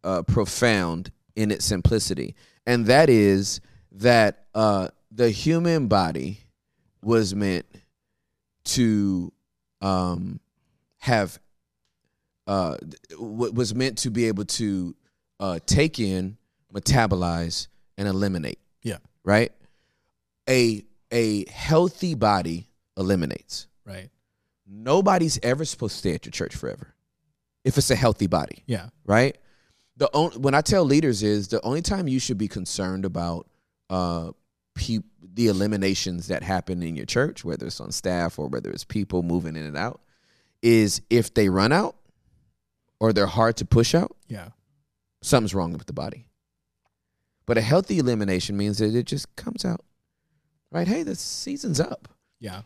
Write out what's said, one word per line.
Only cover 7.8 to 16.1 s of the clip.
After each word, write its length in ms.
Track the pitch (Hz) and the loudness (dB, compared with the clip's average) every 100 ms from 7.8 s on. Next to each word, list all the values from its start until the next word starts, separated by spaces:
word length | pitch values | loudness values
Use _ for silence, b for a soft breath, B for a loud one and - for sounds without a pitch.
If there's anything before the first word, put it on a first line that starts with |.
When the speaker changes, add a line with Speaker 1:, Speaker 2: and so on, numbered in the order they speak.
| _ _ _ _ _ _ _ _ | _ _ _ _ _ _ _ _
Speaker 1:
to, 680 | - 131 117 107 101 92 87 _ _ _ _ _ | -6 2 4 4 2 -2 -6 _ _ _ _ _
um, 580 | 98 92 90 87 92 95 _ _ _ _ _ _ | -2 0 0 -4 -8 -12 _ _ _ _ _ _
have, 400 | - 117 98 - _ _ _ _ _ _ _ _ _ _ - | 0 0 0 -8 _ _ _ _ _ _ _ _ _ _ -4
uh, 300 | 98 87 64 80 - _ | -2 -2 -4 -12 -20 _
w-, 420 | 78 117 110 120 | -14 -12 -4 -4
was 220 | 113 117 | -2 -2
meant 240 | 110 131 107 | -2 -2 -2
to 120 | 127 | -4
be 160 | 113 113 | 0 0
able 200 | 101 101 | 0 -4
to, 500 | - 107 95 90 - _ _ _ _ | -4 -2 -2 -6 -12 _ _ _ _
uh, 200 | 98 85 - | -6 -6 0
take 340 | - 156 151 | 2 2 0
in, 380 | 104 | -2